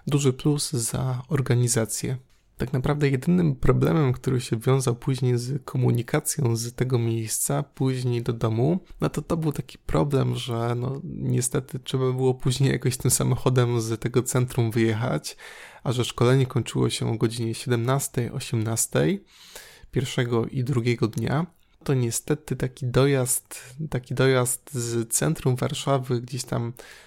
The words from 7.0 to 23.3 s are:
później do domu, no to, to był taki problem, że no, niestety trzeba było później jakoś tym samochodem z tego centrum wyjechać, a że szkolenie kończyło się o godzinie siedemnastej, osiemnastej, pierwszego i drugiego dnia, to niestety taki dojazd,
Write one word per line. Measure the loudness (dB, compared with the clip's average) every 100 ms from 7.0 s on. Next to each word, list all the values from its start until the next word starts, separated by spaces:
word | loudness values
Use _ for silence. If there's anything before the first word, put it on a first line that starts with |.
| 0 -2 -4 -4 -2 -2
później | -4 -2 -2 0 -2 -2
do | -2
domu, | -2 0 2 2 0 -4 -4
no | -4
to, | -2
to | -4 -2
był | -2
taki | -2 -8 -12
problem, | -2 0 2 2 0 -2
że | -4 -2 -2
no, | -2 -4 -6
niestety | -8 -6 -2 0 0 -2 -4 -10
trzeba | -4 -2 0
było | 2 0
później | 0 0 2 2
jakoś | 2 0 0
tym | 0
samochodem | 2 2 0 2 4 4 2
z | -2 -4
tego | 0 0
centrum | 0 0 0 0 0
wyjechać, | 2 2 2 0 -2 -4 -12 -18 -20 -20 -8
a | -2
że | -2
szkolenie | -2 2 4 4 4
kończyło | 0 -2 0 0
się | 0 -2
o | 0
godzinie | 0 0 -4
siedemnastej, | -4 0 0 2 0 -2 -4 -4
osiemnastej, | -6 -4 -2 0 -2 0 2 2 0 -6 -20 -20 -20 -20 -20 -6
pierwszego | -4 -2 -2 0 0 0
i | -2
drugiego | -2 0 0 0 0
dnia, | 0 0 0 -2 _ _ _
to | 0
niestety | 0 0 -2 -2 -4 -4 -4
taki | -4 -4 0
dojazd, | 4 4 4 0